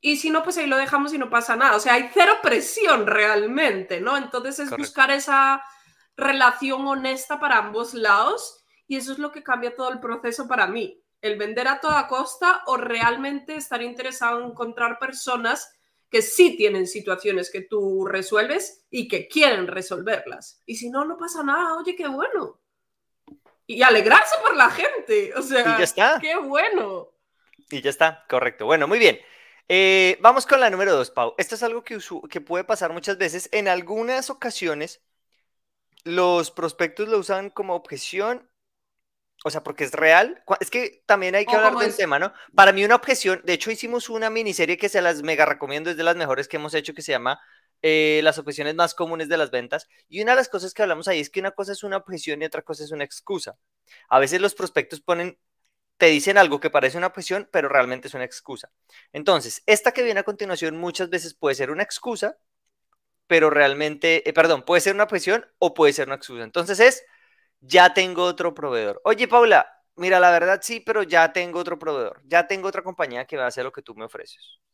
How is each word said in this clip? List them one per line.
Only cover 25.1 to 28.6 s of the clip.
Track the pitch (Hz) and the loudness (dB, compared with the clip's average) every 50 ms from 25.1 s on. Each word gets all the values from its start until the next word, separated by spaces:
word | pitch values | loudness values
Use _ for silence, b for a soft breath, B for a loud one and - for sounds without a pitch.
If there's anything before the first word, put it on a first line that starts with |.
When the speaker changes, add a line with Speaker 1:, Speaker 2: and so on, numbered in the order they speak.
| 220 208 202 - - | 0 0 0 -2 -8
Speaker 1:
O | 262 | -10
sea, | 254 262 269 247 240 | -8 -2 0 0 0
Speaker 2:
Y | 226 226 | 2 0
ya | 220 180 | 0 0
está. | 160 - - 202 254 311 294 | -2 0 2 4 4 4 2
Speaker 1:
qué | 302 311 320 370 | 0 -4 -4 -4
bueno. | 320 269 277 294 359 453 427 349 233 202 190 175 - _ _ _ _ _ _ _ _ _ _ _ _ _ | -4 -2 -2 0 0 0 0 -2 -4 -4 -8 -10 -12 _ _ _ _ _ _ _ _ _ _ _ _ _
Speaker 2:
Y | - 143 | -12 -4
ya | 127 139 | -4 -4
está, | 139 - 165 160 160 - _ _ | 0 2 0 0 0 -4 _ _
correcto. | - 127 123 123 - - | -2 0 0 -2 -4 -4